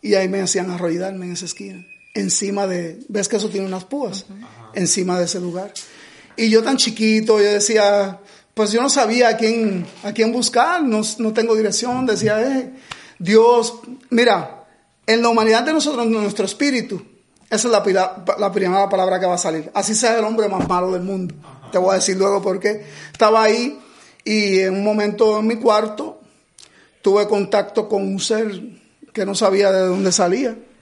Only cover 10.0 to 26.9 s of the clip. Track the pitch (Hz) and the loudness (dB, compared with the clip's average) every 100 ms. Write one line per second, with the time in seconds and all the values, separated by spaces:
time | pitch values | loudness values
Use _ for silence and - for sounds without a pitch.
10 | 202 214 220 233 247 247 285 349 285 214 | -10 -2 0 0 0 2 2 2 0 0
11 | 214 - 220 220 226 220 214 - 240 254 | -2 -4 -2 0 0 2 0 -2 -4 -2
12 | 254 202 214 214 247 269 247 - - - | -2 0 0 0 0 -2 -4 -14 -20 -20
13 | - _ 180 220 226 240 226 - - - | -20 _ 2 6 6 4 2 -6 -18 -20
14 | _ 233 240 196 156 - - _ _ _ | _ 2 4 4 -2 -14 -20 _ _ _
15 | - 226 233 233 220 226 254 320 277 269 | -2 2 4 2 4 2 2 0 0 -2
16 | 233 220 208 202 196 - 285 254 175 190 | 0 0 -2 -2 -4 -2 -2 -2 -4 -10
17 | - _ _ _ _ 220 233 214 190 185 | -12 _ _ _ _ -2 2 2 2 2
18 | 185 - 175 196 202 196 185 190 196 190 | 0 -4 -4 -2 0 0 0 2 2 2
19 | 185 185 185 175 175 160 156 - 202 214 | 0 0 0 0 -2 -4 -4 -4 -2 0
20 | 240 226 214 226 208 190 - 180 180 185 | 0 0 0 0 -2 -2 -2 0 0 -4
21 | 180 190 180 - - - - 180 180 190 | -4 -6 -8 -10 -20 -20 -4 0 2 2
22 | 190 185 196 202 196 185 208 214 - - | 0 0 0 0 -2 -2 -2 -4 -10 -20
23 | - - 220 220 220 226 240 285 - - | -20 2 4 4 4 2 -2 -6 -18 -20
24 | - _ - 214 208 190 190 190 202 214 | -20 _ -4 0 2 2 0 0 0 0
25 | 208 208 220 214 220 226 226 214 214 - | 0 2 2 2 0 0 4 2 2 -6
26 | 311 - _ _ _ _ - _ _ | -10 -12 _ _ _ _ -20 _ _